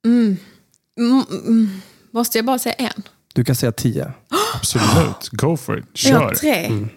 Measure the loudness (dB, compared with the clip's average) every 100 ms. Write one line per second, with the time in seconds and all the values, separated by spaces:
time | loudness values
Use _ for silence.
0 | 4 4 2 0 -6 _ _ _ _ -4
1 | 2 2 0 -6 2 2 2 -2 -18 _
2 | _ -4 -2 0 0 -2 -2 -4 -6 -6
3 | -16 _ _ -2 0 0 0 0 -2 -2
4 | -8 -12 _ -4 -2 -4 -4 0 4 4
5 | 2 -4 -10 -2 0 -2 -4 -8 -8 0
6 | 4 4 2 0 0 0 -2 -4 -6